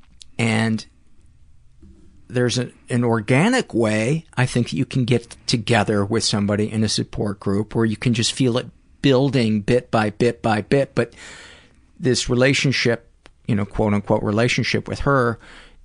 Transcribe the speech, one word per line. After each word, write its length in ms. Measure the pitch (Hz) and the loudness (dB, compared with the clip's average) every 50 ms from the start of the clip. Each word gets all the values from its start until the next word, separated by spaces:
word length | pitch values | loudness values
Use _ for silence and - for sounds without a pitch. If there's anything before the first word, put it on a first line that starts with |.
| - - - - - - - - | -20 -20 -20 -20 -20 -14 -6 -4
And 480 | 117 113 110 110 110 113 110 107 - - _ _ _ - - - - - - - - - - - - - - - - - - - - - - - - - | -2 0 0 0 0 0 -2 -4 -6 -12 _ _ _ -20 -20 -20 -20 -20 -20 -20 -20 -20 -20 -20 -20 -20 -20 -20 -20 -20 -20 -20 -20 -20 -20 -20 -20 -6
there's 280 | 110 123 123 120 107 127 | -2 0 0 0 0 -2
a, 120 | 123 - - - - - | -4 -6 -10 -18 -8 -4
an 140 | 127 120 123 | -2 0 2
organic 720 | 120 113 113 98 - 131 135 180 233 262 247 - - - | 2 2 0 2 2 2 2 4 2 2 0 -2 -2 0
way, 520 | 110 117 107 107 107 110 131 151 165 - - - | 0 2 2 2 0 0 0 -2 -4 -6 -8 -2
I 100 | - 127 | -2 -2
think, 240 | - - 123 120 - | 0 0 -2 -2 0
that 60 | - | -2
you 80 | - - | -4 -4
can 200 | - - 135 123 | -2 -2 -2 0
get 320 | 107 123 117 - - - - - | 2 0 0 0 -6 -14 -12 -4
together 580 | - - 120 104 - 120 107 98 - 107 101 101 | -2 -2 -2 0 2 2 2 2 2 0 0 0
with 180 | 98 113 110 - | 0 0 -2 0
somebody 480 | - - 104 101 101 104 101 107 - | 0 0 0 0 0 0 0 -2 -2
in 140 | 110 110 110 | 0 -2 0
a 40 | 104 | 0
support 520 | - - 113 - - - 110 104 101 - | 0 -4 -4 -6 -6 -6 -6 -6 -6 -6
group 340 | - 101 98 101 107 - - | -4 -2 -2 -2 -2 -2 -2
where 100 | 117 113 | 0 0
you 120 | 110 104 | 0 0
can 180 | - - 127 113 | -2 -2 0 0
just 180 | 117 110 - - | 0 0 -2 -2
feel 240 | - 135 123 113 127 | 0 0 0 0 -2
it 80 | 123 120 - _ _ _ - _ - | -4 -6 -12 _ _ _ -12 _ 2
building 580 | 139 131 123 139 139 117 131 117 110 107 107 98 | 2 4 4 2 2 2 0 2 2 0 0 0
bit 280 | - 123 127 - - | 0 0 0 0 0
by 200 | - 113 107 107 | 0 0 0 -2
bit 300 | - - 123 117 113 - - | -2 0 0 0 0 0 0
by 180 | 113 110 107 | 0 0 0
bit. 340 | 98 - - 139 135 - - | 0 0 0 0 0 -2 -2
But 200 | - 113 - - - - - - - - - - - - - _ _ _ _ _ - | -4 -4 -4 -6 -16 -20 -20 -20 -20 -20 -20 -20 -20 -20 -20 _ _ _ _ _ -4
this 300 | - 127 120 - - - | 0 0 0 0 0 0
relationship, 840 | 123 120 127 139 135 - - 139 120 - - 120 117 - - _ _ _ _ - - _ - | 0 2 2 2 2 2 0 0 0 0 0 0 -2 -2 -6 _ _ _ _ -20 -20 _ -6
you 80 | - 117 | -4 -2
know, 80 | 101 104 | -2 -2
quote 280 | - - - 107 107 104 | -4 -2 -2 0 0 0
unquote 280 | 101 101 - 110 107 - | -2 0 0 -2 0 0
relationship 640 | 104 101 110 120 123 - - 113 - - 110 - | 0 0 0 0 0 0 -2 -2 -2 -2 -4 -4
with 140 | - - - | -6 -8 -4
her 380 | - 139 139 135 120 120 107 - - - - - - - - - - | 0 0 2 2 2 0 -2 -6 -10 -20 -20 -20 -20 -20 -20 -10 -4